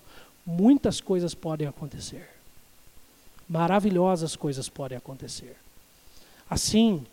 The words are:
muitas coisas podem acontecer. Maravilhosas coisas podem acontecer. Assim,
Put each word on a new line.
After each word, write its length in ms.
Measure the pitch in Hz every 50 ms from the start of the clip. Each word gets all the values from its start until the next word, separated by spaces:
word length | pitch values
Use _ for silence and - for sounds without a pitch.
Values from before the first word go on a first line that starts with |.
| - - - - - - _ _ -
muitas 540 | 175 170 175 196 247 285 277 - 214 - -
coisas 360 | - - 190 180 175 165 -
podem 320 | - - 165 156 151 151
acontecer. 600 | 143 - - 156 135 - - - - - 262 - - - - - - - - - _ _ - - - - - - - _ _ _ - - - -
Maravilhosas 880 | - 165 160 170 170 190 208 196 214 185 175 180 190 185 160 165 151 -
coisas 320 | - - 151 135 135 123
podem 300 | - - - 139 127 131
acontecer. 580 | 120 - 143 135 127 147 117 - 110 107 120 127 - _ - - - - _ _ _ _ - - - - - - - - -
Assim, 560 | - - - - - 220 226 226 196 147 123 -